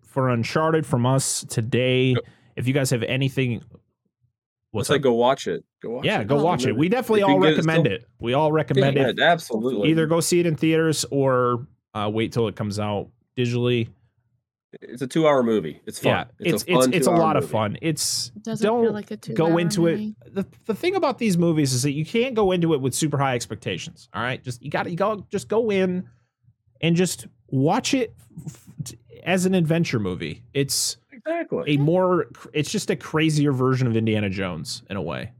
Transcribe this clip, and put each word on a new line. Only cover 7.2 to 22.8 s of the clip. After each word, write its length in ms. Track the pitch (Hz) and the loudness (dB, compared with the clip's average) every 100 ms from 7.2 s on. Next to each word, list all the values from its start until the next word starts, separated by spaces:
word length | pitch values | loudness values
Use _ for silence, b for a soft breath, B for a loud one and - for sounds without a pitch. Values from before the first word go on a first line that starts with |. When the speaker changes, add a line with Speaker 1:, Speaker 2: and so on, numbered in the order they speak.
Speaker 2:
If 60 | 196 | 4
you 60 | |
Speaker 1:
all 60 | 190 | 4
Speaker 2:
can 20 | |
get 60 | 180 | 4
it 80 | 156 | 4
Speaker 1:
recommend 280 | 160 160 110 | 2 2 2
Speaker 2:
still 60 | |
Speaker 1:
it. 140 | 95 - - | -2 -10 -10
We 160 | 117 | -2
all 180 | 135 156 | 0 2
recommend 440 | 156 - 135 139 139 | 0 0 2 2 2
Speaker 2:
Yeah, 120 | 127 | 0
Speaker 1:
it. 100 | 101 | 2
Speaker 2:
absolutely. 720 | 151 170 - 110 123 107 104 | 2 2 -2 -4 -2 0 2
Speaker 1:
Either 160 | 160 156 | 2 2
go 140 | 165 | 0
see 200 | 156 175 | 2 2
it 60 | 170 | 2
in 100 | 151 | 0
theaters 480 | 160 160 160 143 147 | 0 2 2 0 -2
or, 560 | 139 135 127 123 120 135 _ _ | 0 2 2 2 -2 -6 _ _
uh, 160 | 107 104 | -6 -2
wait 200 | 107 110 | -2 -2
till 160 | 120 110 | 0 -2
it 80 | - | -2
comes 220 | 107 98 | -6 -4
out 300 | 104 101 - _ _ - | -4 -4 -6 _ _ -4
digitally. 520 | 123 123 120 123 113 - _ _ _ _ _ _ _ - | -2 0 0 0 -2 -10 _ _ _ _ _ _ _ -20
Speaker 2:
It's 200 | - 123 | -18 -10
a 40 | 131 | -4
two-hour 340 | 165 156 139 | 2 4 4
movie. 380 | 117 107 80 - | 4 0 -2 -8
It's 140 | - - | -14 -2
fun. 120 | - | 0
Speaker 1:
Yeah, 120 | 98 - - | 0 -2 -4
Speaker 2:
It's 240 | 170 - | -2 -2
Speaker 1:
it's, 0 | |
Speaker 2:
a 40 | - | 2
fun 220 | 175 131 | 2 4
Speaker 1:
it's, 60 | 180 | 2
it's 80 | 131 | 2
a 40 | |
Speaker 2:
two-hour 80 | 170 | 4
Speaker 1:
lot 180 | 160 143 | 4 2
of 60 | |
Speaker 2:
movie. 80 | - | 0
Speaker 1:
fun. 260 | 110 107 - | -2 -2 -2
It's, 480 | 160 151 - - - - | -4 -4 -4 -4 -6 -10
Speaker 3:
It 60 | |
doesn't 200 | 226 220 | -10 -2
feel 200 | 208 240 | 0 2
Speaker 1:
don't 80 | 226 | 0
Speaker 3:
like 180 | 208 202 | -2 -8
a 60 | 214 | -12
Speaker 1:
go 300 | - - 165 | -6 0 2
Speaker 3:
two-hour 140 | 165 | 2
Speaker 1:
into 260 | 170 202 165 | 2 2 2
it. 40 | |
Speaker 3:
movie. 240 | 208 214 - - | 0 -4 -10 -10
Speaker 1:
The, 160 | 196 190 - - | -8 -8 -8 -8
the 80 | |
thing 200 | 208 349 | -4 -2
about 240 | 381 302 - | 0 0 0
these 180 | 226 170 | 0 2
movies 360 | 170 156 139 | 2 2 0
is 100 | 123 | 0
that 80 | 143 | -2
you 120 | 143 | -2
can't 300 | 156 226 262 220 | -2 -2 0 0
go 160 | 190 | 0
into 200 | 185 165 | 2 2
it 60 | 143 | 0